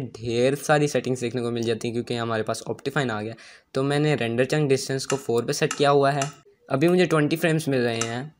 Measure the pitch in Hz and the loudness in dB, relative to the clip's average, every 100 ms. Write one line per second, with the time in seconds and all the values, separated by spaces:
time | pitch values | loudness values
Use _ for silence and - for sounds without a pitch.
0 | 123 - 117 117 127 143 - 151 147 127 | -6 -8 -4 0 0 0 2 2 2 0
1 | 127 123 120 120 120 117 117 113 120 113 | -2 -2 -4 -4 -4 -2 -2 -2 -4 -4
2 | 117 120 117 113 110 113 - 110 139 151 | -4 -4 -2 -2 -2 -6 -6 -8 -6 -2
3 | 127 107 110 117 - - _ 135 139 143 | -2 -4 -6 -10 -18 -20 _ -2 0 2
4 | 151 147 117 117 131 156 143 131 - 135 | 2 2 0 0 0 2 2 2 0 -4
5 | - 139 - 117 120 147 151 - 143 143 | -2 -4 0 0 0 -2 -2 2 4 6
6 | 139 143 143 - _ _ - 135 165 180 | 4 2 -4 -8 _ _ -4 2 4 4
7 | 170 160 147 160 175 156 143 131 120 117 | 4 4 2 2 2 0 2 2 2 0
8 | 113 120 151 - | -4 -6 -8 -14